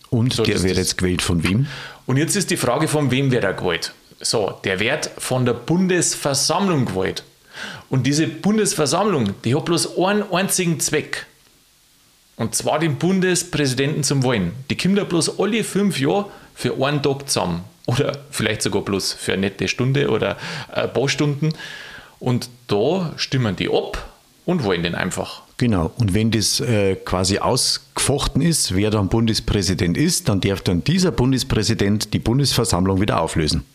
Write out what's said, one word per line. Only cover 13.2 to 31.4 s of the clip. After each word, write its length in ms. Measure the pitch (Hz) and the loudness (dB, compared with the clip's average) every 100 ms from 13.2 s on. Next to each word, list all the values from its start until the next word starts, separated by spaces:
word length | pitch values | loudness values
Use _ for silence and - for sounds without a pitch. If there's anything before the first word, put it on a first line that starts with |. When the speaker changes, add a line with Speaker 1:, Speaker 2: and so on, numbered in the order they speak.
| 185 170 - - 139 123 139 151 | 2 0 -2 -2 0 0 0 0
Speaker 2:
zum 180 | 143 139 | 0 2
Wählen. 300 | 127 117 87 117 - | 2 2 0 -4 -6
Die 80 | 113 | -2
kommt 220 | 180 202 | 2 2
ja 60 | |
bloß 340 | - 170 - - | 2 0 0 0
alle 260 | 190 226 | 0 0
fünf 340 | - 180 202 135 | 0 0 0 2
Jahre 280 | 135 196 202 - - | 2 0 -2 -10 -20
für 200 | - 123 - 135 | -6 -4 0 0
einen 160 | 147 | 2
Tag 280 | 143 139 - | 0 -2 -2
zusammen. 340 | 110 90 85 95 - - | -2 0 -4 -8 -10 -2
Oder 260 | 123 - - - | 0 0 -4 -10
vielleicht 300 | - 110 107 | -4 -2 -2
sogar 220 | 110 98 | -2 -2
bloß 320 | 98 98 - | 0 -2 -2
für 180 | - - | -4 -2
eine 80 | 95 | 0
nette 260 | 101 - 95 | 0 -2 -4
Stunde 420 | - 127 135 143 | 0 0 2 0
oder 260 | 110 101 - - 156 - | 0 0 -4 -8 -10 -8
ein 220 | - 117 | -4 -2
paar 160 | 117 135 | 0 0
Stunden. 460 | - 147 139 156 156 - - - - - - | 0 0 0 -2 -4 -10 -16 -16 -18 -20 -8
Und 320 | 123 120 - - - | -2 -2 -4 -14 -2
da 480 | 101 127 190 160 135 | 0 2 0 -4 -6
stimmen 400 | - 135 113 90 | -4 0 0 0
die 140 | 92 | 0
ab 360 | - - - - - _ _ | 0 -2 -8 -12 -20 _ _
und 240 | - 180 104 | -2 0 2
wählen 140 | 87 | 0
den 120 | 85 - | 0 -2
einfach. 440 | 90 101 - - - - | -4 -4 -6 -10 -16 -2
Speaker 1:
Genau. 360 | 123 95 80 - | 2 2 0 2
Und 160 | 107 | 2
wenn 180 | 101 113 | 2 2
das, 300 | 110 98 - | 2 0 -2
äh, 340 | 127 107 98 92 | 0 2 2 0
quasi 420 | - 90 92 98 | -2 0 2 2
ausgefochten 1040 | - 127 - - - - - 135 - 135 | 2 2 0 -2 -6 -4 0 0 0 2
ist, 320 | 165 156 - 92 | 2 2 0 2
wer 140 | 104 | 2
dann 180 | 107 95 | 2 2
Bundespräsident 880 | 113 113 107 - 104 90 92 87 82 | 2 2 0 0 0 2 2 2 2
ist, 320 | 165 - - | 2 0 0
dann 140 | 98 | 2
darf 180 | 101 98 | 2 0
dann 240 | - 87 | 0 0
dieser 260 | 139 185 180 | 2 2 2
Bundespräsident 1000 | - 123 131 | 2 2 2